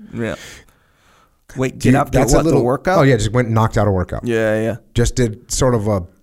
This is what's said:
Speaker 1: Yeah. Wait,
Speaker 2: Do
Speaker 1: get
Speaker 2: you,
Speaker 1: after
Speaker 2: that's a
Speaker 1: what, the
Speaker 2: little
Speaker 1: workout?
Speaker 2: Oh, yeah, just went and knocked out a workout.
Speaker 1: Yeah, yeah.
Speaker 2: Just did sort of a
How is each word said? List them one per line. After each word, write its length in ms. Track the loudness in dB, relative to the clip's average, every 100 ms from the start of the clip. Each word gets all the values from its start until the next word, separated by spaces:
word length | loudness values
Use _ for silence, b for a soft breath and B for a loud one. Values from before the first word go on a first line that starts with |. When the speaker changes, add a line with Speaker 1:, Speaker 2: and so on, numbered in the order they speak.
| -14
Speaker 1:
Yeah. 220 | -8 -6 -8 B B B B B B B B B B B -6
Wait, 220 | -6 -2
Speaker 2:
Do 100 | 0
Speaker 1:
get 20 |
Speaker 2:
you, 60 | 0
Speaker 1:
after 200 | 0 0
Speaker 2:
that's 140 | 2
a 40 | 2
Speaker 1:
what, 60 |
the 60 | 2
Speaker 2:
little 140 | 2
Speaker 1:
workout? 360 | 2 0 0 2
Speaker 2:
Oh, 20 |
yeah, 160 | 4 2
just 160 | 0
went 140 | -2 0
and 80 | 0
knocked 220 | 2 2
out 100 | 2
a 40 |
workout. 340 | 2 -2 -4 -2
Speaker 1:
Yeah, 360 | 0 0 0
yeah. 140 | -2 -4 _
Speaker 2:
Just 220 | 0 0 0
did 360 | -2 -4 -8
sort 240 | -2 0 2
of 120 | 0
a 160 | -2 -4 _